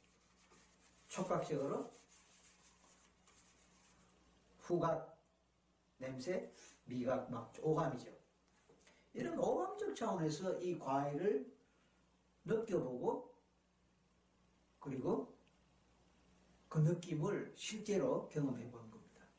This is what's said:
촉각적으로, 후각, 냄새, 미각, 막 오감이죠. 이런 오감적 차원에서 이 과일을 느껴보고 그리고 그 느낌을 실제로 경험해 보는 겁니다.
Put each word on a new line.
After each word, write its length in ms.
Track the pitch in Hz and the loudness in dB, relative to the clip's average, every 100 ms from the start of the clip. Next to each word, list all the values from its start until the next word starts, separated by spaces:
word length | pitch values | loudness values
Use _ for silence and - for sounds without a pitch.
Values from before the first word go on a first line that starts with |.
| - - - - - - - - - - - | -20 -20 -20 -20 -20 -20 -20 -20 -20 -20 -10
촉각적으로, 840 | - - 165 - - 139 254 - - - - - - - - - - - - - _ - - - - - - - - - - - - - - | -4 0 0 0 0 0 -2 -4 -12 -20 -20 -20 -20 -20 -20 -20 -20 -20 -20 -20 _ -20 -20 -20 -20 -20 -20 -20 -20 -20 -20 -20 -20 -20 -14
후각, 580 | - 170 165 156 - - _ _ _ _ _ _ _ - | 0 2 4 2 -2 -14 _ _ _ _ _ _ _ -10
냄새, 560 | 131 131 180 185 - - - - - | -8 -6 -2 -2 -4 -12 -20 -18 -6
미각, 440 | 123 123 123 - | -2 2 2 0
막 200 | 117 - - | -6 -8 -2
오감이죠. 560 | 156 156 156 123 - - - _ _ _ - - - - _ | 2 4 2 -2 -8 -16 -20 _ _ _ -20 -20 -20 -20 _
이런 240 | - 339 330 | -4 -2 2
오감적 560 | 220 - 381 415 415 - | 4 4 0 -2 -4 0
차원에서 640 | 220 185 156 151 185 165 | 0 2 2 2 0 0
이 180 | 180 165 | 0 -2
과일을 720 | 135 139 143 147 202 262 - - _ _ _ _ _ _ _ _ - | 2 2 2 2 2 2 0 -12 _ _ _ _ _ _ _ _ 0
느껴보고 880 | 220 226 170 127 123 196 269 - - _ _ _ _ _ _ _ _ _ _ _ _ _ _ | 0 2 0 0 -2 0 -2 -4 -18 _ _ _ _ _ _ _ _ _ _ _ _ _ _
그리고 560 | 143 127 156 262 254 - _ _ _ _ _ _ _ _ _ - - - - | -8 -2 2 0 -2 -10 _ _ _ _ _ _ _ _ _ -20 -20 -20 -2
그 100 | 160 | 4
느낌을 760 | 156 175 - 151 196 185 - - | 4 4 0 0 0 0 -4 -8
실제로 720 | - 214 - 196 - - - | -6 -4 0 2 4 2 -2
경험해 400 | 151 131 120 120 | 0 0 0 -6
보는 220 | 113 113 | -12 -14
겁니다. 320 | - - - - | -18 -20 -20 -20